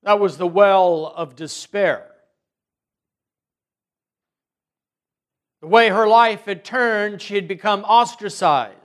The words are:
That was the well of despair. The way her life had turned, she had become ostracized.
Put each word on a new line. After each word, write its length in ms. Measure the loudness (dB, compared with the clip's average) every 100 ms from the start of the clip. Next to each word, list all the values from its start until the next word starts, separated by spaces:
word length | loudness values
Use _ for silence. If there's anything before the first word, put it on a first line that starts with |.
| 0
That 140 | 0
was 160 | 0 -2
the 100 | -4
well 680 | 4 4 4 2 0 -6 -10
of 220 | -12 -12
despair. 760 | -16 -14 -8 -2 0 -2 -8 _ _ _ _ _ _ _ _ _ _ _ _ _ _ _ _ _ _ _ _ _ _ _ _ _ _ _ _ _ _ _ _ _ _ _
The 60 | 2
way 200 | 4 4
her 180 | 2 4
life 340 | 4 4 0
had 220 | -8 -12 -8
turned, 560 | -4 -2 -2 -4 -8
she 140 | -8 -8
had 120 | -6
become 380 | -6 -2 -4 2
ostracized. 920 | 2 2 -6 -12 -2 0 0 -2 -12